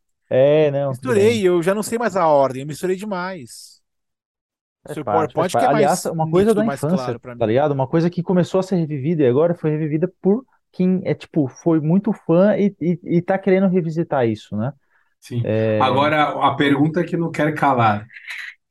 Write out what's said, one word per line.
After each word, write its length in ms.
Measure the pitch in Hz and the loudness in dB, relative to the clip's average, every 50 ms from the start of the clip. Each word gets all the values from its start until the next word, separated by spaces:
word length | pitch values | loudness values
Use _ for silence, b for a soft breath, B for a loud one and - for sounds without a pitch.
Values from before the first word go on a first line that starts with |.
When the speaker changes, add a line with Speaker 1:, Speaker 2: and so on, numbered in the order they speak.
| _ _ _ _ _ _ | _ _ _ _ _ _
Speaker 1:
É, 400 | - 127 135 143 151 156 156 143 | 2 4 6 6 6 4 4 2
não, 260 | 139 139 143 139 131 | 2 -2 -2 -4 -6
tudo 180 | - - 262 233 | -6 -4 0 2
Speaker 2:
misturei, 280 | 196 202 220 240 220 | 4 4 4 4 4
Speaker 1:
bem. 60 | 190 180 | 2 2
Speaker 2:
eu 140 | 175 175 | 2 2
já 120 | 160 185 196 | 2 0 0
não 80 | 214 | -2
sei 160 | 202 - 233 226 | -2 -4 -4 -4
mais 180 | 240 214 175 | -4 -2 0
a 120 | 196 170 160 | 2 2 4
ordem, 340 | 151 139 135 127 127 131 | 4 4 4 2 0 -6
eu 60 | 139 151 | -10 -10
misturei 280 | 147 - 190 180 190 | -10 -6 -4 -4 -4
demais. 840 | 180 202 214 196 175 180 185 190 170 123 - - - - - _ _ _ _ _ _ _ _ _ _ _ _ _ _ _ _ _ _ _ _ _ _ | -4 -6 -8 -6 -6 -6 -8 -10 -12 -16 -18 -20 -20 -20 -20 _ _ _ _ _ _ _ _ _ _ _ _ _ _ _ _ _ _ _ _ _ _
Speaker 1:
Faz 160 | _ - 147 170 | _ -12 -12 -8
Speaker 2:
Seu 60 | 135 | -4
Speaker 1:
parte, 300 | 107 104 107 151 - - | -2 0 0 -2 -2 -2
Speaker 2:
PowerPoint 140 | 156 165 185 | -4 -4 0
Speaker 1:
faz 60 | - | 0
Speaker 2:
que 80 | 117 127 | 0 2
é 40 | 127 | 2
Speaker 1:
parte. 0 | |
Speaker 2:
mais 340 | 143 151 143 143 180 175 | 2 2 2 2 2 0
Speaker 1:
Aliás, 20 | - | -2
uma 200 | - 170 160 160 | -6 -4 -4 -4
coisa 280 | 160 160 180 202 220 220 | 0 2 2 4 4 2
Speaker 2:
nítido, 0 | |
Speaker 1:
da 100 | 208 220 | 2 0
Speaker 2:
mais 200 | 233 139 - - | -2 -2 -4 -2
Speaker 1:
infância, 0 | |
Speaker 2:
claro 360 | 151 185 180 127 123 117 117 | -2 -2 -2 -2 -4 -8 -8
pra 140 | - 127 120 | -10 -14 -4
Speaker 1:
tá 100 | 120 117 | -2 0
Speaker 2:
mim. 0 | |
Speaker 1:
ligado? 260 | 107 113 131 151 151 | 2 2 2 2 2
Uma 140 | 143 131 131 127 | 0 -2 -2 -2
coisa 200 | - 165 160 175 | 0 0 0 0
que 120 | 170 180 | -2 -4
começou 380 | 165 - 190 180 165 - - 190 | -4 0 0 0 0 0 0 -2
a 20 | |
ser 140 | 185 - 202 | -2 0 -2
revivida 460 | 175 165 147 151 139 127 160 175 151 | -2 -2 -4 -6 -6 -4 -2 0 2
e 40 | 143 120 | 2 2
agora 260 | 123 139 160 175 165 | 4 2 2 0 0
foi 160 | - - 156 | -2 -2 -4
revivida 380 | 151 151 160 147 147 160 175 180 - _ | -2 -2 -2 -2 -2 -2 -2 -4 -6 _
por 240 | - 185 202 254 - _ _ _ _ _ | 0 0 0 0 -2 _ _ _ _ _
quem 280 | _ - 180 185 185 185 185 | _ -2 0 0 0 0 -2
é, 100 | - 151 | -4 -4
tipo, 320 | - - - - 170 139 120 | -4 -6 -4 -2 -2 -2 -2
foi 320 | - - - 170 165 160 | -4 -4 -2 0 0 2
muito 320 | 147 156 170 196 - 226 | 2 2 0 2 0 0
fã 440 | 196 - _ - 165 175 190 208 202 | -4 -4 _ 0 2 4 4 4 2
e, 180 | - 202 202 202 - | 2 0 -2 -2 -2
e, 180 | 143 175 175 165 - - 170 175 | -2 -2 -2 -4 -4 -2 -2 -2
e 40 | |
tá 160 | 170 - 190 190 | 0 0 -4 -2
querendo 300 | - 202 185 190 196 190 | 0 0 2 2 2 2
revisitar 580 | 180 185 156 165 151 165 165 - 151 139 123 | 2 0 -2 -2 -4 -4 -4 -2 -2 0 0
isso, 300 | 113 110 104 - - - | 0 -2 -4 -8 -10 -8
né? 160 | 104 110 135 - - _ _ _ _ _ _ _ _ | -6 -6 -6 -8 -10 _ _ _ _ _ _ _ _
Speaker 3:
Sim. 240 | _ - 123 120 117 | _ -10 -6 -6 -4
Speaker 1:
É. 340 | - 110 110 110 110 107 107 | -2 -2 0 0 0 0 0
Speaker 3:
Agora, 440 | 117 131 127 135 143 151 156 151 147 143 - - 143 131 | 0 0 0 0 0 0 2 0 0 -2 -2 -2 -2 -2
a 60 | 127 | 0
pergunta 480 | 135 147 143 143 135 147 160 156 180 170 | 0 0 0 2 2 2 0 0 -2 -4
que 120 | - 175 | -2 -4
não 140 | 170 170 160 | -4 -4 -4
quer 240 | - - 151 151 151 | -2 -2 -2 -2 -2
calar. 520 | - 151 139 131 117 113 110 104 104 107 B B B B B B B B B B B _ _ | 0 0 0 2 2 2 2 0 -2 -6 B B B B B B B B B B B _ _